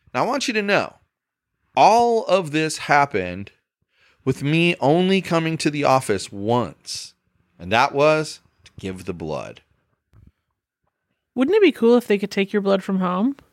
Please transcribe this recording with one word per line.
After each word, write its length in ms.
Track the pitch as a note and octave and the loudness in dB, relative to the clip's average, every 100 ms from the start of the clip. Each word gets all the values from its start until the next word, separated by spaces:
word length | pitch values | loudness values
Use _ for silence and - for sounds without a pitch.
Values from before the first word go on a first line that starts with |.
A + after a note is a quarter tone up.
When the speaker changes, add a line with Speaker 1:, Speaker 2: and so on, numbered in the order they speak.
| _ | _
Speaker 1:
Now, 100 | B2 | -6
I 20 | F3 | -4
want 220 | C4+ - | -4 -4
you 60 | |
to 80 | G#3+ | -4
know, 340 | G3+ F3+ G2 - _ _ _ _ _ _ _ - | 0 -2 -2 -8 _ _ _ _ _ _ _ 2
all 480 | D#3+ A3+ A#3+ A3+ G3 | 4 6 4 0 2
of 240 | F#3 D#3 | 0 0
this 260 | D3+ D#3 D#3 | -2 -2 -4
happened 720 | - D3 C#3+ G2+ F2+ F2+ G2 _ _ _ _ _ _ _ | 0 2 2 -2 -6 -8 -14 _ _ _ _ _ _ _
with 180 | C3 C3 | -6 -4
me 320 | C#3 E3 F3 E3+ | 0 0 2 2
only 400 | C3 E3 F#3 F#3+ | 2 2 2 0
coming 360 | F3 E3 D#3+ D#3+ | 0 -2 -2 -2
to 120 | D#3+ | -2
the 140 | D3 | 0
office 460 | C#3 C3 - G2 - | 2 2 0 -4 -6
once, 840 | G2+ G2+ B2 F2+ - - - - _ _ _ _ _ | -8 -2 -2 -2 -8 -16 -14 -16 _ _ _ _ _
and 120 | F2 | -2
that 220 | A2+ C#3 | 2 2
was 460 | C#3 D3+ D#3 D3+ - _ _ | 2 2 2 -2 -10 _ _
to 80 | _ - | _ -14
give 260 | F#2+ F#2 | -12 -10
the 80 | F#2 | -10
blood. 500 | E2+ E2 C#2 G#1 A1+ _ _ _ _ _ _ _ _ _ _ _ _ _ _ _ _ _ | -10 -8 -8 -10 -16 _ _ _ _ _ _ _ _ _ _ _ _ _ _ _ _ _
Speaker 2:
Wouldn't 220 | A#3+ C4+ G#4+ | -4 0 4
it 60 | |
be 100 | F#4 | 4
cool 240 | - A3+ A#3+ | 4 4 4
if 100 | - | 2
they 120 | G3+ | -2
could 120 | G3+ | -2
take 220 | - G3 | -4 -2
your 100 | G#3 | -2
blood 200 | G3 G3 | 0 0
from 160 | - F#3+ | 0 -2
home? 360 | F#3 F3+ B3 C#4 _ | -2 -2 -2 -4 _